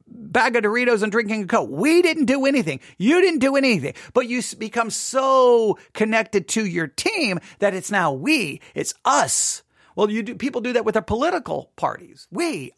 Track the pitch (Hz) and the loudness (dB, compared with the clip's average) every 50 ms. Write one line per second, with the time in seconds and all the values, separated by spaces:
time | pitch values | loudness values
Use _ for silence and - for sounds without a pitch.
0 | _ - - 247 214 - - 240 220 254 226 233 208 208 220 240 247 240 233 202 | _ -20 -20 -20 -12 -2 0 2 2 2 2 2 0 2 0 2 2 2 2 2
1 | 208 214 190 233 226 202 220 220 196 170 233 214 143 107 127 147 208 - - 359 | 2 0 0 -2 -2 -2 -2 -4 -2 0 0 0 0 -2 -4 0 2 4 4 4
2 | 359 330 320 320 277 214 269 277 262 277 277 262 175 156 135 127 - - - - | 4 4 2 2 2 2 2 2 2 2 2 2 0 -2 -4 -8 -10 -16 -8 -2
3 | 180 240 320 359 381 370 330 262 240 277 269 277 269 262 220 160 127 135 - - | 2 4 4 4 4 4 2 2 2 2 2 2 2 2 2 0 -2 -6 -10 -10
4 | - - - 247 254 226 247 247 - - - - 220 220 - 240 233 214 - - | -12 -2 -2 -2 -2 0 -4 -4 -4 -6 -8 -10 -10 -6 -2 -2 -2 -2 -4 -8
5 | - - 240 262 262 269 269 262 254 247 240 233 226 208 180 - - _ - - | -8 -4 -2 0 2 4 4 6 6 6 6 4 4 2 0 -2 -6 _ -4 -2
6 | 214 220 220 220 220 - - 196 - - - 226 220 190 170 175 160 139 - - | -2 0 0 0 -2 0 -2 -2 -2 0 -4 -2 -2 -2 -2 -4 -4 -4 -6 -4
7 | - 381 453 381 302 208 180 160 - - - - 202 202 185 185 - - 208 196 | -4 -2 -2 -2 -2 -2 -2 -4 -6 -12 -6 -2 -2 -2 -2 -2 -6 -4 -2 0
8 | 175 151 135 131 156 277 320 277 190 147 131 - - - - - 147 - - _ | 0 0 -2 -2 0 0 0 0 0 -4 -8 -12 -16 -14 -8 -8 -6 -8 -8 _
9 | - 240 277 294 196 127 - - - - - - _ _ _ _ _ _ - 185 | 0 2 2 2 2 2 0 -2 -2 -2 -4 -8 _ _ _ _ _ _ -2 -2
10 | 208 208 214 226 220 233 233 165 - 285 - 247 214 247 240 240 214 220 214 214 | 0 0 0 -2 -4 -6 -8 -6 -6 -6 -6 -4 -4 -2 -2 0 0 0 0 -2
11 | - - 208 226 285 349 370 330 240 - 156 143 - _ _ - - 135 - - | -2 -2 -2 0 0 0 0 -2 -4 -4 -6 -6 -8 _ _ -4 -4 -4 -4 -6
12 | - - - - - - 170 214 349 330 269 160 131 - _ | -14 -20 -20 -20 -20 -12 -6 -4 -4 -4 -4 -6 -8 -8 _